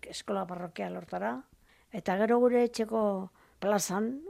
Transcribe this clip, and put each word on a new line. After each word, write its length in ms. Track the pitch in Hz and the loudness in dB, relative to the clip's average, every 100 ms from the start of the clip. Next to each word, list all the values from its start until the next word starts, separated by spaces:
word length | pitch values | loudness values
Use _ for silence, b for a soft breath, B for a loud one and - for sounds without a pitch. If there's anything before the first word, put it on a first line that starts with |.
| - | -14
eskola 360 | - - 196 180 | -10 -4 -4 -4
parrokial 480 | 180 175 185 185 180 | -6 -8 -8 -8 -8
hortara, 480 | 170 180 208 247 - _ _ _ _ | -8 -4 -4 -6 -10 _ _ _ _
eta 240 | - - 185 | -6 -2 2
gero 220 | 220 240 | 4 6
gure 240 | 247 240 | 6 6
etxeko 380 | 240 240 220 226 208 190 190 _ b b | 4 0 -2 0 2 0 -4 _ b b
plazan, 640 | 196 208 - 190 220 269 349 | 2 2 2 -2 -2 -4 -10